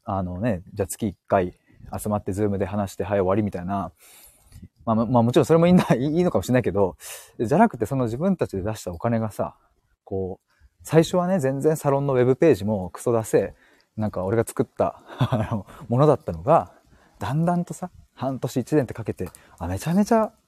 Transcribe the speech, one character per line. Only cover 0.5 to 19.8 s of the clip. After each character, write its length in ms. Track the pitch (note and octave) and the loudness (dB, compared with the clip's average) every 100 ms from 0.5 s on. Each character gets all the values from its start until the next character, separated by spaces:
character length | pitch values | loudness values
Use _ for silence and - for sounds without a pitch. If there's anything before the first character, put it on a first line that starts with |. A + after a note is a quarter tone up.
| F2+ - | -4 -6
じ 100 | G#2 | -6
ゃ 20 | F#2+ | -6
あ 20 | |
月 200 | - A2 | -4 -6
一 100 | - - | -6 0
回 300 | G2+ F2+ - _ _ - G2 | 2 2 -4 _ _ -14 -8
集 120 | G#2+ | -4
ま 80 | G#2 | -4
っ 60 | |
て 100 | - | -2
Zoom 240 | F#2+ G#2+ G2 | -2 -2 0
で 80 | F#2+ | -2
話 260 | G#2 G2 | -4 -6
し 40 | - | -6
て、 60 | |
は 120 | G2 G2+ | -2 0
い、 40 | |
終 80 | F#2 | 2
わ 80 | G2+ | 2
り 60 | |
み 80 | G#2 | 0
た 120 | F#2 | -4
い 40 | F2 | -6
な。 260 | G2+ E2 - - - - _ _ - - _ - | -6 -8 -12 -20 -20 -20 _ _ -20 -20 _ -2
ま 80 | |
あ、 20 | A2 | 0
ま、 100 | A#2 | 2
ま 120 | B2 | 4
あ、 20 | |
も 80 | A#2 | 4
ち 60 | C#3+ | 4
ろ 40 | |
ん 40 | C3 | 4
そ 80 | |
れ 40 | E3 | 4
も 80 | F3 | 6
い 60 | |
い 20 | |
ん 40 | F3+ | 6
だ、 180 | - B2+ | 4 0
い 80 | |
い 200 | C#3+ D#3+ | 0 0
の 60 | F3+ | 0
か 80 | G#2 | 0
も 60 | |
し 60 | F2+ | 0
れ 40 | |
な 60 | B2+ | 0
い 20 | |
け 100 | G#2+ | 2
ど、 260 | F#2+ F#2+ - - - - - | 0 0 -2 -16 -18 -16 -8
じ 160 | A2+ D#3 | 0 4
ゃ 20 | |
な 100 | A#3 | 4
く 120 | A#2 | 2
て 80 | G#2+ | -4
そ 80 | C3+ | -2
の 80 | |
自 140 | A#2+ A#2+ | -2 -2
分 200 | F#3+ F3+ | -2 0
た 100 | A#2 | -2
ち 100 | G2 | -4
で 40 | |
出 140 | G2 G#2 | -6 -6
し 80 | |
た 80 | - | -10
お 80 | F2 | -6
金 200 | A#2 A#2 | -2 -2
が 120 | A2 | -2
さ、 240 | - F2 - _ _ _ _ | -6 -8 -10 _ _ _ _
こ 360 | _ G2 F#2 F#2+ | _ -6 -6 -10
う、 120 | _ _ _ _ | _ _ _ _
最 200 | - D#3+ | 0 2
初 140 | D#3+ F3+ | 4 2
は 80 | F3 | 0
ね、 120 | F#3+ | 0
全 220 | C3 C#3 | 0 0
然 160 | D3 D#3 | 0 0
サ 120 | C#3+ | 0
ロ 100 | C#3 | 0
ン 40 | C#3+ | 2
の 80 | |
ウ 40 | B2+ | 2
ェ 80 | B2 | 2
ブ 100 | C3 | 4
ペ 160 | E3 | 4
ー 20 | |
ジ 120 | G2 G2+ | 4 0
も 260 | G#2 F2+ | -2 -4
ク 100 | - | -6
ソ 100 | - | 0
出 120 | A#2 | 0
せ、 320 | A2 D3 F#2+ - _ _ _ - | 2 0 0 -6 _ _ _ -6
な 120 | G#2+ | -4
ん 20 | |
か 120 | G2 | -2
俺 140 | F#2 A2+ | -2 0
が 60 | A2+ | 0
作 160 | - | -2
っ 40 | B2 | -4
た、 340 | - F#2+ - - | -2 -2 -4 -14
<laughs> 80 | - | -4
あ 320 | A#2 A2 G#2 | -2 -2 -2
の、 140 | A2 - - - | -6 -8 -16 -4
も 100 | A#2 | 2
の 80 | D3+ | 4
だ 80 | |
っ 60 | B2+ | 2
た 120 | - | -2
の 120 | E2 | -6
が、 320 | F#2 D#3 F#2 _ _ _ _ _ | 2 2 2 _ _ _ _ _
だ 160 | G#2+ | -4
ん 120 | D3 E3+ | -2 0
だ 100 | F3 | 0
ん 100 | F3 | -4
と 80 | |
さ、 160 | - F3+ - - | -8 -14 -16 -20
半 260 | - C3 C3 | -10 -8 -4
年 180 | C3+ B2+ | -4 -4
一 180 | A#2+ D3+ | 0 0
年 80 | |
っ 40 | B2 | 0
て 60 | |
か 100 | - | -4
け 100 | A2 | -8
て、 160 | - F#2+ - _ - | -8 -10 -12 _ -10
あ、 100 | E2+ | -6
め 120 | |
ち 100 | F#2+ | -6